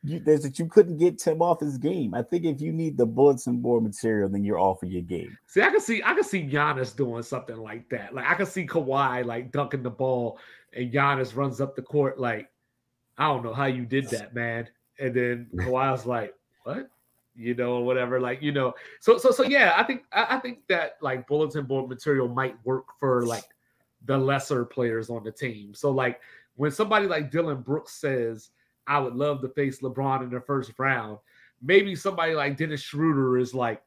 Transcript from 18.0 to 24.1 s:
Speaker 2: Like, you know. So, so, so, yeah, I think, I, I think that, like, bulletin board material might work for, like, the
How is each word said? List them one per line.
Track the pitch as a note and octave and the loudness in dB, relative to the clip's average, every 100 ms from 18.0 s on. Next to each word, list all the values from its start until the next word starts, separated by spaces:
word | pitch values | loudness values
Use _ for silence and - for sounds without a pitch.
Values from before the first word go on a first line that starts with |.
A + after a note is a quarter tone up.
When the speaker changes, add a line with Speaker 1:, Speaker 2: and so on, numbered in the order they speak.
| B2 B2+ | 0 0
Speaker 2:
Like, | B2 C3 | -2 -2
you | D3 | -2
know. | C#3 B2+ - - - | 0 0 -2 -16 -4
So, | - A#3+ | 4 6
so, | B3+ | 6
so, | - | 4
yeah, | C4+ C#4 G#3 E3+ | 4 6 6 6
I | |
think, | A#3 B3 _ | 2 -2 _
I, | - A#3 B3+ | 0 0 0
I | |
think | B3 A#3+ _ | -4 -12 _
that, | F3+ D#3 - | 0 0 -4
like, | D3 B2+ B2+ | -4 -4 0
bulletin | D3 D3+ D3+ C3+ | 0 0 -2 -2
board | C3+ C3 | -4 -4
material | B2+ D#3 C#3 B2 | -6 0 2 2
might | A#2+ C3 - B2 | 0 -2 -4 -4
work | C3 - - | -4 -4 -4
for, | C#3 B2+ A#2+ | 2 2 2
like, | A2+ - _ _ _ _ _ | -2 -6 _ _ _ _ _
the | A#2 | -2